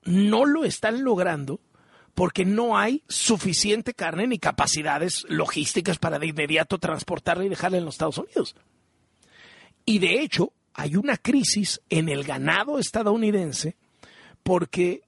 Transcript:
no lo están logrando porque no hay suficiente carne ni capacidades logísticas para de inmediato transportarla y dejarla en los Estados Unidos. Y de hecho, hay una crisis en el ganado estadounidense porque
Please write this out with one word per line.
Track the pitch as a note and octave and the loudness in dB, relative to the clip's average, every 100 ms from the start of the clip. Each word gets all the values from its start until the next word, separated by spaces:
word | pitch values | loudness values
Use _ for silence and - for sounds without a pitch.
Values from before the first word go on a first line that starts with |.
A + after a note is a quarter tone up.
no | - F3+ G3+ A3 C#4+ | 0 4 6 6 4
lo | D4+ C4 | 4 0
están | - A3 A#3 | -2 -2 0
logrando | C4+ G3+ F3+ D#3 C#3 C#3+ _ _ _ _ _ | 0 2 2 -2 -4 -8 _ _ _ _ _
porque | - F3+ - F#3 | -2 0 2 0
no | G#3 A#3+ G#3 | 2 2 2
hay | G#3 C#4+ - | 2 0 -4
suficiente | - - G#3+ G3 E3 G#3 G#3+ A#3 | -4 2 2 2 0 2 0 -2
carne | A#3+ E3+ D#3+ A#3+ | -6 -4 -2 -2
ni | A3+ | 0
capacidades | D#3+ - - - D3+ D3 F3 - - | -2 0 0 0 0 -2 -2 -4 -4
logísticas | D#3 D3+ - D3 - F3 E3 | -2 -2 -2 -2 -2 0 0
para | E3+ D3 | 0 -2
de | D#3+ | -4
inmediato | D#3 D3 D#3 E3 F#3+ | -2 0 0 0 -2
transportarla | D3+ D#3 - F3+ - F3 G3 | -2 -4 -6 -6 -2 0 0
y | |
dejarla | E3+ F3+ F#3 | -2 0 0
en | E3 | -2
los | - | -4
Estados | D#3+ - | -4 -4
Unidos. | F#4+ - - - _ _ _ _ _ _ _ - - - - _ - | -4 -2 -2 -6 _ _ _ _ _ _ _ -20 -20 -20 -20 _ 0
Y | G#3+ | 2
de | F3 G#3+ | 2 0
hecho, | D4+ - F3 _ _ | 0 0 -2 _ _
hay | - D3 E3 | -8 -2 -2
una | C#4+ A3+ | 0 -2
crisis | - C#4 G#3+ G#3 G3+ - - | 0 0 2 0 -2 -4 -2
en | D#3+ D#3+ | 0 0
el | C#3+ | -2
ganado | C#3 C3+ C#3 G#3 D4 D4 | -4 -4 0 0 0 -2
estadounidense | G3+ G#3+ G#3+ A3 A3 G#3 E3+ - D#3 - _ _ - - - - | -2 -2 0 2 2 0 -2 -4 -6 -8 _ _ -20 -20 -20 -10
porque | - F3+ E3+ - F3+ G#3+ | 0 0 0 -2 -2 -2